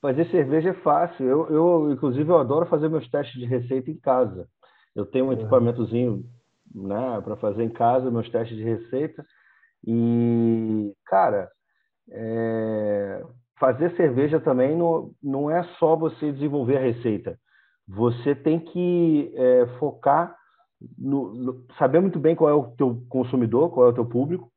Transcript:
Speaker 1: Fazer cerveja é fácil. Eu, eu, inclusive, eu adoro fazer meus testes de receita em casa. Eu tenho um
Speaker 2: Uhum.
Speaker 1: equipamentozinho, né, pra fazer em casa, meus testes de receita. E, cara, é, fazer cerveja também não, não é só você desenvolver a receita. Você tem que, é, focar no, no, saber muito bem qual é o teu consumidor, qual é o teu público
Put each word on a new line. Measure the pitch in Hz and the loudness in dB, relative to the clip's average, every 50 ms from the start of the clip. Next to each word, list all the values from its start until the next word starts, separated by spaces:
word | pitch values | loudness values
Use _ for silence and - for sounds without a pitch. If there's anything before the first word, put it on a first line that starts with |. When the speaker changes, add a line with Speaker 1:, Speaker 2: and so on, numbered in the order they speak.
Speaker 1:
Fazer | - 143 131 139 170 170 | -2 -2 0 0 0 0
cerveja | - 180 147 131 147 160 156 185 | 2 0 2 2 0 0 0 0
é | 175 | -4
fácil. | - - 151 147 156 170 170 170 - 135 | -2 0 0 2 2 0 -2 -4 -4 0
Eu, | 127 131 151 160 - | 0 2 2 0 0
eu, | 156 151 165 175 175 165 151 147 | 2 2 4 4 4 2 2 0
inclusive, | 143 123 143 143 123 135 151 156 | -2 -2 -2 -2 -2 -2 0 4
eu | 180 165 | 4 4
adoro | 139 117 139 156 175 | 4 2 0 0 0
fazer | 170 170 151 151 156 | 0 0 0 0 -2
meus | 160 156 - - | -2 -4 -6 -4
testes | - 147 143 - - 127 | -6 -6 -6 -6 -10 -10
de | 123 | -6
receita | 120 131 123 120 120 131 135 131 - | -4 -4 -4 -4 -4 -6 -6 -6 -6
em | 156 - | -12 -6
casa. | _ 139 131 131 127 104 95 92 85 _ _ _ _ _ _ _ _ _ _ | _ 0 2 2 0 -2 -2 -12 -16 _ _ _ _ _ _ _ _ _ _
Eu | 107 104 | -8 -8
tenho | - - 131 131 | -4 -2 -2 0
um | 135 | 0
Speaker 2:
Uhum. | 127 | -2
Speaker 1:
equipamentozinho, | 113 110 107 139 127 117 117 117 120 117 - 113 120 123 123 107 95 - - - _ _ _ _ _ _ _ - | -4 0 2 4 4 4 2 0 -2 -4 -2 0 0 0 0 -2 -4 -8 -14 -20 _ _ _ _ _ _ _ -16
né, | - 95 98 101 107 123 127 120 104 95 | -12 -8 -6 -6 -4 -4 -4 -6 -6 -8
pra | - 107 | -8 -10
fazer | - - 107 98 110 117 | -4 -4 -4 -2 -2 -4
em | 113 | -4
casa, | 113 - 120 117 123 131 127 131 | -2 0 2 2 2 2 0 0
meus | 117 117 117 - | -2 -4 -4 -4
testes | - 117 117 117 117 107 | -4 -4 -4 -4 -10 -8
de | 110 | -4
receita. | 117 113 107 113 - - 131 151 160 - - - _ _ _ _ _ _ _ _ _ _ _ - | -4 -4 -4 -6 -8 -6 -6 -6 -6 -8 -14 -20 _ _ _ _ _ _ _ _ _ _ _ -6
E, | - 117 117 117 117 117 117 120 117 117 117 117 113 113 113 113 110 110 107 107 101 101 _ _ | -2 0 0 2 2 2 2 2 2 2 2 2 2 2 0 0 -2 -2 -2 -4 -6 -10 _ _
cara, | - - 95 190 - 104 101 92 92 _ _ _ _ _ _ _ _ _ _ _ _ | 0 2 2 2 2 2 -2 -4 -6 _ _ _ _ _ _ _ _ _ _ _ _
é, | - - 113 113 113 113 113 113 113 113 110 110 110 107 107 104 104 101 101 98 98 - - - - _ _ _ _ _ | -14 -10 -8 -6 -4 -4 -2 -2 -2 -2 -4 -2 -4 -4 -2 -2 -2 -2 -4 -4 -8 -10 -12 -16 -20 _ _ _ _ _
fazer | 143 131 123 127 156 175 170 | 0 0 2 2 -2 -2 0
cerveja | - 180 151 123 123 139 151 156 156 | 0 0 2 2 2 0 0 0 0
também | 147 156 135 127 127 135 156 | 0 0 2 2 2 2 2
não, | 170 170 170 165 156 - - - _ - | 0 0 0 0 -2 -4 -8 -18 _ -8
não | 143 135 135 143 147 | -6 -4 -4 -2 -2
é | 160 175 175 175 - - | -2 -2 -2 -4 -4 0
só | 170 156 160 | 2 2 4
você | 156 160 156 156 - 156 151 143 | 2 2 -4 -4 -2 -4 -4 -4
desenvolver | 135 143 151 139 147 127 113 139 139 | -2 -4 -2 -2 -2 0 2 0 2
a | |
receita. | 131 127 117 120 120 117 107 95 - - 85 _ _ _ _ _ _ _ _ _ _ - | 2 0 -2 -2 -2 -2 -2 -2 -4 -10 -12 _ _ _ _ _ _ _ _ _ _ -14
Você | 95 98 117 120 120 120 120 139 143 | -4 0 0 0 0 0 -2 -2 -2
tem | 143 - 156 156 165 | 0 0 0 0 0
que, | 165 - - 175 180 175 180 175 170 165 156 147 143 - - | -2 -6 -6 -2 0 0 2 2 4 4 2 2 0 -2 -2
é, | - 127 127 127 127 123 120 123 - | 2 4 6 6 6 4 2 0 -4
focar | 151 143 - - - 143 139 156 175 180 - _ _ _ _ _ _ _ _ _ 123 120 120 120 | -4 -4 -4 0 2 2 4 4 2 -2 -8 _ _ _ _ _ _ _ _ _ -20 -20 -16 -10
no, | 123 135 139 139 131 - 208 | -4 -2 -2 -2 -2 -4 -8
no, | 240 127 123 127 - - _ - - | -6 -6 -6 -6 -8 -14 _ -2 0
saber | 151 131 131 165 | 2 4 4 4
muito | 190 196 175 165 | 2 2 -2 0
bem | 139 156 165 | 2 2 2
qual | 165 160 151 | 4 4 4
é | 147 | 4
o | 147 131 - - | 2 0 -2 -2
teu | - 143 131 117 120 - - | 0 0 0 0 -4 -10 -6
consumidor, | - 131 127 123 - 127 120 107 110 123 156 175 | -4 -4 -2 -2 0 0 0 2 2 2 2 2
qual | 170 131 123 123 | 4 6 6 6
é | |
o | 117 | 6
teu | 123 117 | 2 -4
público | 117 117 120 135 151 175 185 - - _ | -2 0 -2 -2 -2 -4 -8 -8 -14 _